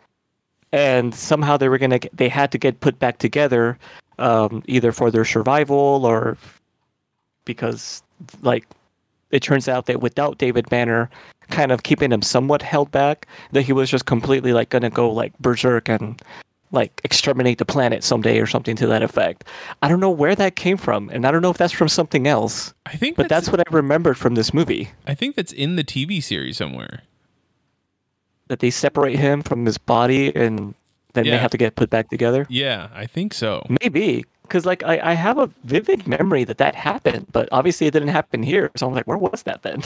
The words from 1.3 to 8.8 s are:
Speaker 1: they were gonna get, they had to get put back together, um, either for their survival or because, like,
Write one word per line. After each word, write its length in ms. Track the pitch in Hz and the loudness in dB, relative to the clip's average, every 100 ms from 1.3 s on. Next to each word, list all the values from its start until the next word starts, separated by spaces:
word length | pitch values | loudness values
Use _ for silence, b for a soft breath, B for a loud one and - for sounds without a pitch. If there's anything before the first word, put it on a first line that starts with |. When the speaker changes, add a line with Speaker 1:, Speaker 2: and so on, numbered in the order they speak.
| 151 147 143 | 2 4 4
Speaker 1:
they 120 | 135 | 4
were 100 | 131 | 4
gonna 200 | 131 123 | 2 2
get, 160 | - - | -2 0
they 120 | 123 | 0
had 220 | 135 139 | 2 0
to 60 | 123 | 2
get 220 | 135 - | -2 2
put 180 | 147 - | 0 0
back 200 | 123 - | -2 0
together, 600 | 120 147 143 120 117 120 B B _ - | -2 2 2 4 2 -2 B B _ -2
um, 440 | 123 113 107 113 - | 2 2 2 -4 -2
either 240 | 127 117 | 2 2
for 180 | - 120 | 2 2
their 140 | 113 | 2
survival 800 | 113 113 113 147 143 143 139 139 | 2 0 2 2 2 2 2 2
or 320 | 120 113 117 123 - _ _ _ _ _ _ _ _ _ | 2 2 0 -6 -14 _ _ _ _ _ _ _ _ _
because, 580 | - 117 117 113 - - _ _ 123 - | -12 -6 -6 -6 -12 -16 _ _ -20 -4
like, 240 | 127 120 _ _ | -2 -2 _ _